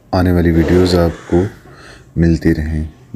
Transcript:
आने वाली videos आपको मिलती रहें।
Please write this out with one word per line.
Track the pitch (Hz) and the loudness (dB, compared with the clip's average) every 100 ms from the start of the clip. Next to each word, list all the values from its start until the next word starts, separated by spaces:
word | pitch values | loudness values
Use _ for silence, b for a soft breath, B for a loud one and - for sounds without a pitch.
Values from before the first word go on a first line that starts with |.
| - | -6
आने | 95 90 | -2 0
वाली | 87 85 | 2 2
videos | 82 76 90 92 87 | 2 2 2 2 2
आपको | 85 82 - 87 104 - B B B B B - | 0 -4 -2 -2 -2 -8 B B B B B -2
मिलती | 82 80 82 | 0 0 0
रहें। | 78 76 78 78 - - | -2 -4 -6 -8 -12 -16